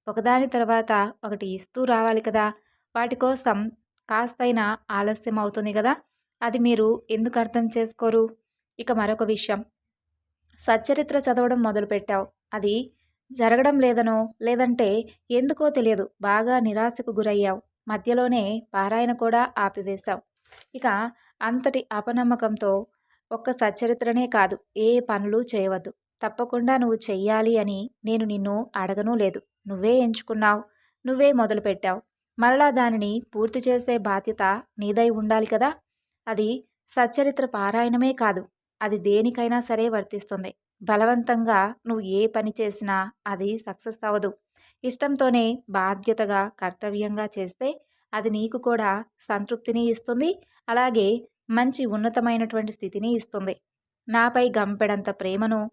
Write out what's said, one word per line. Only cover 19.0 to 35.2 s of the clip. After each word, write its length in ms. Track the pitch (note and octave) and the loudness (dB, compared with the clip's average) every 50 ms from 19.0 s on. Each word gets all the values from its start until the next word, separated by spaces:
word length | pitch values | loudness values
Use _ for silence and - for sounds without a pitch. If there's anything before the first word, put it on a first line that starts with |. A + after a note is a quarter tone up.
| A#3+ A#3+ A#3+ | 0 0 0
కూడా 280 | A#3 A#3 A3+ A3+ A#3 B3 B3 - A3 | 0 0 2 2 2 2 0 0 -2
ఆపివేశావు. 640 | G3+ G3 - G#3 F#3 G3 G3 G3 - A3 F#3 - - _ _ _ _ _ - - - _ - | -2 -2 -2 -6 -6 -6 -8 -6 -6 -6 -6 -6 -8 _ _ _ _ _ -20 -20 -20 _ -8
ఇక 120 | B3+ - A#3+ G3 G3+ A3+ A#3+ - _ _ _ _ - - | -4 -2 0 0 0 -2 -4 -8 _ _ _ _ -6 -4
అంతటి 380 | A3+ A#3+ B3+ B3+ C#4 C4 C4 - - A3 | -2 -2 0 0 0 0 -2 -2 -4 -6
అపనమ్మకంతో 800 | G#3 G#3 A#3+ A#3+ B3 B3 A#3+ A#3+ A#3 A3+ A3 G#3+ - G#3+ G3 G3 G3 A3+ - _ _ _ _ _ _ _ - | -6 -4 -2 0 0 2 2 2 2 0 -2 -2 -2 0 0 0 0 -2 -6 _ _ _ _ _ _ _ -10
ఒక్క 200 | A3+ A3+ A3+ C4 | -10 -6 -4 -4
సచ్చరిత్రనే 760 | B3+ - A#3 G#3 G3+ - A#3+ A3+ A#3 A#3 A#3 A#3 A3+ B3 B3 | -2 0 0 -2 0 0 -2 -2 -2 0 0 0 0 0 0
కాదు, 300 | B3 B3 G#3+ F#3+ F#3+ F#3+ - _ _ - | 2 2 2 2 2 0 -4 _ _ -4
ఏ 120 | G#3 A3 A3+ A#3+ B3 | 0 2 4 4 2
పనులు 400 | A#3+ B3 G#3+ G3 G3+ G#3 G#3 A3+ | 2 0 -2 -2 -2 -2 0 -2
చేయవద్దు. 520 | B3 A#3+ A#3 G#3 F#3+ F#3+ F#3+ F#3 F#3 G3 - _ _ _ _ _ - | -2 -2 -2 -2 -2 0 -2 -4 -6 -10 -16 _ _ _ _ _ -8
తప్పకుండా 520 | G#3+ G#3+ - A#3+ A#3+ - B3 A#3 B3 C4 | -6 -4 -4 -4 -4 -2 0 2 2 2
నువ్వు 220 | C4 B3 A#3 A3+ A3 - - | 2 2 2 0 0 -2 -4
చెయ్యాలి 440 | G3 F#3+ G3 G#3 A3 A3 A3 A3+ A#3 A3 | -4 -2 0 2 2 2 2 2 2 2
అని 200 | G#3 G3+ G3 F#3+ G#3 B3+ - _ - | 2 0 -4 -6 -8 -10 -12 _ -4
నేను 200 | G#3+ A3+ A3+ A3 | -2 -2 0 0
నిన్ను 320 | G#3 G#3 G3+ G3 G3+ G3+ G#3+ B3 - - | -2 -4 -4 -4 -2 -2 -4 -4 -6 -6
అడగనూ 380 | G3+ F#3+ F#3+ G3 G3+ G#3 A3+ A#3+ | -4 -4 -2 -2 -2 -2 0 0
లేదు, 260 | A3+ G3+ F#3 F3+ - - _ _ _ - | 0 0 0 -2 -4 -10 _ _ _ -12
నువ్వే 280 | G3 G3 F#3 F#3+ A3 B3 | -10 -6 -2 2 2 4
ఎంచుకున్నావు, 680 | C4 B3 A#3 A3+ - - - A3+ G#3+ G#3+ G#3 G#3 G#3 G#3 - _ _ _ _ _ _ - | 4 4 2 0 -4 -6 -6 -2 2 2 2 2 2 -2 -8 _ _ _ _ _ _ -6
నువ్వే 260 | B3+ C4 C4 C#4+ C#4+ C#4 | -4 0 4 4 4 4
మొదలుపెట్టావు. 680 | A#3+ A3+ G3+ A3 G#3 G#3 G#3 F#3+ G3 - F#3+ F#3 G#3 - _ _ _ _ _ _ - | 4 2 2 0 -2 -2 -2 -2 -2 -2 -4 -4 -4 -6 _ _ _ _ _ _ 2
మరలా 300 | A#3 A#3+ C4 C#4 D4 D4 | 2 4 6 6 6 4
దానిని 420 | A#3+ B3+ B3 A#3+ A3+ A3 G#3 G3+ G#3+ A#3 A#3+ - - | 4 4 2 2 0 0 -2 -2 -4 -6 -6 -6 -4
పూర్తి 260 | G#3+ A3 A3 A3 C4 | -2 -2 -2 -2 -2
చేసే 360 | A#3+ B3+ B3 B3 B3 - A#3+ | 0 0 0 0 0 0 -2
బాధ్యత 460 | A#3 G3 G#3+ G3 F#3+ - A3+ A3 - G3 F#3+ G3 A#3 - _ _ - | 0 0 -2 -2 -2 -2 -4 -4 0 0 0 0 -2 -4 _ _ -6
నీదై 300 | G#3 G#3 G#3 A#3 A#3 A#3 | -4 -2 2 2 2 2
ఉండాలి 360 | A3 G#3+ | 2 0